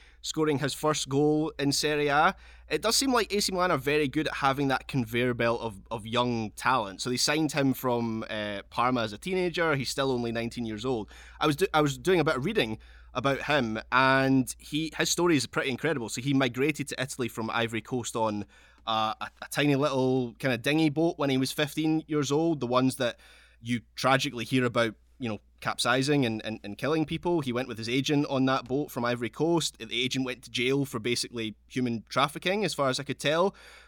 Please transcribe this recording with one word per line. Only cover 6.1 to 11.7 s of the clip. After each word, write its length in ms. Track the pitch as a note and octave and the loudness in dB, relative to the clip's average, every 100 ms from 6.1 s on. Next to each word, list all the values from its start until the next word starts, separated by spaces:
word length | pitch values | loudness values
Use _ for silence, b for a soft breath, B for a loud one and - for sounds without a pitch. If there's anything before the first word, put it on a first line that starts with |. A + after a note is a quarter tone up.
| A#2+ B2 A#2 G#2+ | 0 2 0 -2
talent. 500 | - B2 B2+ G2+ F#2 | -2 2 2 0 -4
So 80 | B2 | -4
they 80 | B2 | 0
signed 340 | - D3+ D#3 | 0 2 0
him 220 | D3 C#3 | 2 0
from, 500 | B2+ C3 A#2+ A#2 A2 - | 2 0 0 -2 -4 -6
uh, 320 | G#2+ G#2 G2+ - | -6 -6 -6 -6
Parma 320 | - A#2+ B2+ | -2 0 2
as 100 | A2 | -2
a 60 | G2+ | -6
teenager. 560 | F#3 F#3 F3+ F3 E3 | -4 -2 0 0 0
He's 160 | C#3 A#2+ | 0 -2
still 200 | - C3+ | -2 0
only 200 | B2 A#2 | 0 -2
nineteen 320 | A#2 A#2 B2 | -2 -4 -4
years 220 | A2+ G#2+ B2 | -6 -4 -2
old. 240 | A#2+ G2+ B B B | -2 -4 B B B
I 80 | D3+ | 0
was 100 | D3 | 2
do-, 100 | F#3 | 2